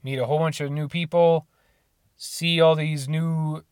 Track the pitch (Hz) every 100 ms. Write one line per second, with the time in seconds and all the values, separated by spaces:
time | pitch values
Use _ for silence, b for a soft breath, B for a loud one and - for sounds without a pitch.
0 | 135 135 120 151 160 147 147 143 151 170
1 | 165 170 170 165 156 _ _ _ _ _
2 | _ _ - - 170 170 160 156 151 151
3 | 135 156 165 160 156 151 -